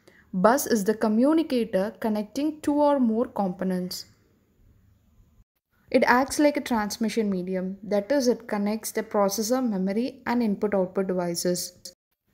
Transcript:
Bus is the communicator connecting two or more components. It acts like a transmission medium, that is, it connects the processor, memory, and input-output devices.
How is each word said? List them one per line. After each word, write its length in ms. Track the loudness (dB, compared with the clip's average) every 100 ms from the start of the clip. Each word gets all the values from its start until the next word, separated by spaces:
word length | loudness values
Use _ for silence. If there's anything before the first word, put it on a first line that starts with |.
| _ _ -8
Bus 320 | 2 4 4 2
is 180 | 0
the 80 | 2
communicator 1000 | 0 2 4 4 2 2 -2 0 0 -2 -4
connecting 640 | -4 -4 -4 -4 -4 -2
two 140 | -2
or 260 | 2 4 4
more 240 | 2 0
components. 800 | -2 -2 -4 -2 -4 -2 -6 -10 -16 _ _ _ _ _ _ _ _ _ _ _ _ _ _ _ _ _ 0
It 140 | 2
acts 340 | 4 2 2 2
like 200 | 2 2
a 100 | -2
transmission 580 | -2 -2 -4 -2 0 -2
medium, 480 | -2 -2 -4 -4 -8
that 300 | -2 -2 2
is, 160 | 2 2
it 180 | 0 -2
connects 460 | -4 -2 -4 -4
the 120 | -6
processor, 600 | -2 0 0 0 -2 0 0
memory, 540 | -2 -2 -2 -4 -6 -4
and 160 | 0
input-output 640 | 0 0 0 0 0 -2 -2
devices. 680 | -2 -2 -2 -2 -2 -6 -14 -20 _ _ _ _